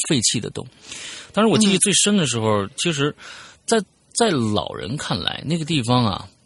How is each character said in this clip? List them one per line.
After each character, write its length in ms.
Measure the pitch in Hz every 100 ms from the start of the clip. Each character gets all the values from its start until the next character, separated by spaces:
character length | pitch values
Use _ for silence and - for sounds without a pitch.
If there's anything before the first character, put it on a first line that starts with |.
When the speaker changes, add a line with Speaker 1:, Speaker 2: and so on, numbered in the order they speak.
| -
Speaker 1:
废 100 | 143
弃 180 | - 120
的 100 | 98
洞。 160 | - - _ - - - - -
但 140 | - 220
是 40 |
我 60 | 214
记 140 | 208
忆 60 | 185
最 160 | 208
深 240 | 170 208 208
的 100 | 143
时 120 | 117
候， 240 | 110 104
Speaker 2:
嗯。 60 | 98 -
Speaker 1:
其 140 | 175
实 240 | 143 147 - - - - - -
在， 160 | 226 196 _ _ -
在 120 | 233
老 400 | 147 110 104 -
人 240 | - 60 147
看 220 | - 113
来， 220 | - - -
那 120 | 165
个 60 |
地 180 | 156 156
方 220 | 113 123 113
啊， 220 | 90 - _